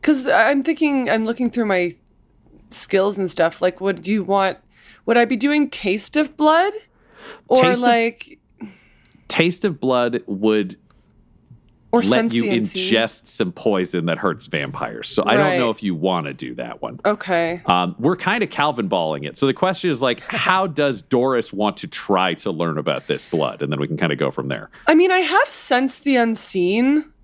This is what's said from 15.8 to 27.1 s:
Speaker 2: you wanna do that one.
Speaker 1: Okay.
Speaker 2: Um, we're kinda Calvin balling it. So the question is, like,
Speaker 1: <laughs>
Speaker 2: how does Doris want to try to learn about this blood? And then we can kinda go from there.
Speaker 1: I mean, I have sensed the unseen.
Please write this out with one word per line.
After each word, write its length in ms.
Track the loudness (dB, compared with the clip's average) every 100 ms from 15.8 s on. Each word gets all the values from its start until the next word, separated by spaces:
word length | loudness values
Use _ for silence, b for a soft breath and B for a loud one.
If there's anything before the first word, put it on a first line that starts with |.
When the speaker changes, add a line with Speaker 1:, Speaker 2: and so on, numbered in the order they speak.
Speaker 2:
you 140 | -4 -2
wanna 380 | 0 0 -4
do 200 | -8 -12 -10
that 240 | -10 -10
one. 180 | -12 -4
Speaker 1:
Okay. 600 | -2 -2 -2 -2 0 -4 0
Speaker 2:
Um, 300 | 0 0 -2
we're 180 | -2 0
kinda 300 | -2 -2 -4
Calvin 420 | 0 -2 0 -2
balling 360 | -2 -2 -4
it. 120 | -6 -2
So 100 | 0
the 60 |
question 360 | 2 0 0 -2
is, 100 | 0
like, 200 | 0 -2
Speaker 1:
<laughs> 80 | -6
Speaker 2:
how 360 | -4 0 2 0
does 340 | 0 0 0
Doris 500 | 0 0 2 0 -2
want 260 | -2 -2 -2
to 100 | -8
try 480 | -10 0 2 2 -2
to 160 | -6
learn 260 | -4 -2 -2
about 300 | -2 -4 -2
this 180 | -4 -2
blood? 380 | -2 -2 -2
And 80 | -6
then 80 | -4
we 80 | -4
can 100 | -2
kinda 180 | -2 0
go 140 | -2
from 160 | -4 -6
there. 240 | -8 -10 B B
Speaker 1:
I 80 |
mean, 180 | 4 6
I 80 | 2
have 300 | 2 2 0
sensed 540 | -2 0 0 0 -2
the 140 | 0 2
unseen. 880 | 2 0 -4 0 2 2 4 2 0